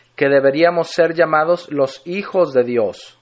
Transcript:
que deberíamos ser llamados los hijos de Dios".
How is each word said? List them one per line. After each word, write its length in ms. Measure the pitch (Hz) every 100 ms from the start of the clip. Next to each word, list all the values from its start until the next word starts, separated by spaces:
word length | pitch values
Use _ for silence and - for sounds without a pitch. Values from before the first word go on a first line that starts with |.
| _
que 140 | - 139
deberíamos 640 | 139 135 139 170 170 160
ser 240 | - 165
llamados 560 | 165 160 156 156 175 -
los 360 | 143 135 - -
hijos 460 | 190 202 190 160
de 100 | 131
Dios". 560 | 120 120 104 - - _